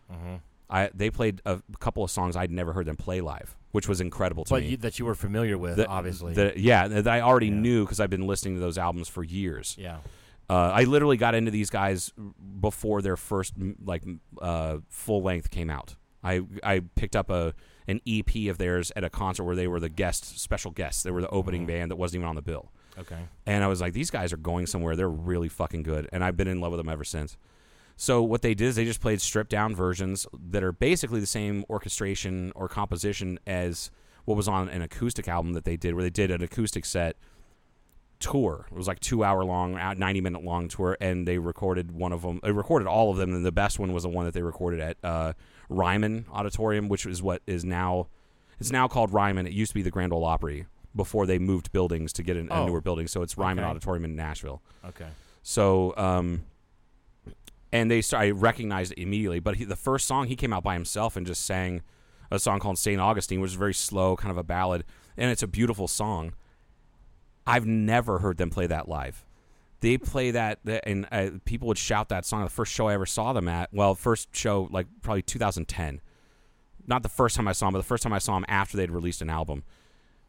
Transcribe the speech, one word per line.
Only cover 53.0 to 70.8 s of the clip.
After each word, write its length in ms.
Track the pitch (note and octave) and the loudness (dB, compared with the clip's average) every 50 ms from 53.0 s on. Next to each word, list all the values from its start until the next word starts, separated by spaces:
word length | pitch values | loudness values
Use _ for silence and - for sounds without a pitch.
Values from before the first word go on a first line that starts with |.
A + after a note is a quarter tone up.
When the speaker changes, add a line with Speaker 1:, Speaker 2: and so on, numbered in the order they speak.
| E2 E2 | -2 -4
Speaker 2:
so 140 | - F2+ | -4 -4
it's 160 | F2 E2 - - | -4 -4 -4 -2
Ryman 260 | F#2+ F#2 F#2 F#2 F2 | 0 0 0 0 -2
Speaker 1:
Okay. 80 | D#2+ | -2
Speaker 2:
Auditorium 340 | D#2 D#2 - F#2+ F2+ E2+ E2 | -4 -4 -4 -2 -2 -2 -2
in 100 | D#2+ D#2+ | -4 -6
Nashville. 460 | D#2 D#2+ D2+ D2+ - - C#2+ C2+ C#2 - - - - - | -6 -6 -6 -8 -8 -10 -10 -12 -12 -16 -20 -20 -20 -18
Speaker 1:
Okay. 220 | F2+ - - E2 D#2+ D#2 - - - - _ - | -16 -16 -14 -16 -16 -16 -18 -20 -20 -20 _ -12
Speaker 2:
So, 500 | - - A2+ G2+ G2 F#2+ F#2 F#2 F2+ - G#2+ | -2 2 6 6 8 8 6 4 2 0 0
um, 460 | G2 F#2 F2+ F2+ F2 F2 F2 E2+ - - - _ _ _ _ _ _ _ _ _ _ _ _ _ - - - - - - - - - - | 2 2 2 2 2 0 -2 -4 -6 -8 -14 _ _ _ _ _ _ _ _ _ _ _ _ _ -20 -20 -20 -20 -20 -20 -20 -20 -6 -2
and 180 | - A#2 A2+ A2+ | 2 2 4 4
they 100 | A#2 A2+ | 4 4
st-, 180 | G#2+ - - A#2 | 4 2 2 2
I 120 | G#2 G2+ | 4 4
recognized 640 | G#2 F#2+ G#2+ A2+ A#2 - A#2 G#2 G2+ F#2+ F#2 F2 - | 4 4 4 4 4 2 -2 -4 -2 -2 -2 -4 -6
it 60 | - | -6
immediately, 400 | F2+ G2 G2+ G#2+ G#2+ F#2 E2+ F2 | -4 -2 0 0 0 0 0 0
but 180 | D#2+ G#2 F#2+ F#2 | 0 0 -2 -2
he, 60 | A#2+ | -2
the 120 | G2 F#2+ | -4 -6
first 320 | - - C3+ C3+ C3+ - - | -2 0 2 2 2 2 2
song, 180 | C3+ C3+ C3 A#2 | 2 2 2 2
he 80 | C3 | 0
came 160 | - C#3+ A#2 | 0 0 0
out 120 | G#2+ F#2 - | 0 2 2
by 100 | G2+ F2+ | 0 0
himself 420 | F2 E2+ - - G#2 A2 A#2 - | 0 -2 -2 0 0 0 0 0
and 100 | F#2+ F2+ F2+ | -2 -4 -4
just 180 | E2+ - - | -4 -4 -2
sang 380 | - F#2+ F#2 F#2 F2+ F2+ E2+ - - - _ _ _ - - - - | -2 0 0 0 0 -2 -4 -6 -10 -16 _ _ _ -20 -18 -6 -4
a 80 | - G2 | -2 0
song 200 | - G#2 G2 G2+ | 2 2 0 0
called 200 | G2+ G2+ F#2 - | 0 -2 -2 0
Saint 200 | - G#2 G2+ F#2+ | 0 0 2 4
Augustine, 400 | F#2+ G#2 A2 G2 - - F#2+ F#2 | 4 4 4 2 0 -2 -2 -2
which 120 | F#2+ F#2 | -2 -2
is 40 | F#2 | -2
very 200 | F#2 G2+ G2+ F#2 | -2 0 0 0
slow, 400 | - - - G2+ F#2+ F#2 F#2+ F#2 | 0 -2 -2 0 2 4 4 4
kind 160 | - - G2+ | 2 0 -2
of 60 | F2+ F2+ | -4 -4
a 60 | E2+ | -4
ballad, 400 | E2 F2 F2+ F#2 F#2 F2+ F2 E2 - - - - - - | -2 -2 0 0 0 0 -2 -4 -8 -14 -20 -20 -14 -6
and 140 | - A#2+ B2 | -2 0 0
it's 120 | A#2+ - A2+ | 0 0 -2
a 40 | F#2+ | -2
beautiful 400 | E2+ G#2 A#2+ A#2 A2 G2+ F#2+ E2+ | 0 2 2 2 2 0 -2 -2
song. 460 | - - G#2+ A2 G2+ E2 D#2+ E2+ - - - _ _ _ _ _ _ _ _ _ _ - - - - - _ - _ _ - | -2 -2 -2 -2 -2 -4 -4 -6 -10 -12 -16 _ _ _ _ _ _ _ _ _ _ -20 -20 -20 -20 -20 _ -20 _ _ 0
I've 220 | A#2 A#2+ B2 A2 A2+ | 2 2 4 4 4
never 520 | A2+ A2 G#2+ G#2+ A2+ B2 A#2+ A#2 G2 F2+ | 4 4 4 6 4 4 4 4 2 2
heard 180 | G2 G2 F2 D#2+ | 2 2 2 2
them 120 | F2+ E2 | 0 0
play 160 | - G2 F2+ E2+ | 0 0 0 2
that 220 | D#2+ D#2 - E2 | 0 0 -2 -4
live. 340 | D#2+ D2 C2 C2 - - - - - - _ - - _ _ _ - - | -4 -4 -6 -6 -10 -12 -18 -20 -20 -20 _ -20 -20 _ _ _ -6 0
They 160 | - A#2 B2+ B2 | 2 4 4 2
play 340 | - - - C#3 B2+ B2 | 2 -2 -2 0 0 2
that, 280 | A#2 A#2+ A2+ G#2+ G#2+ - - | 2 0 0 0 -2 -4 -4
that, 180 | G#2+ A2 A2 | -4 -4 -4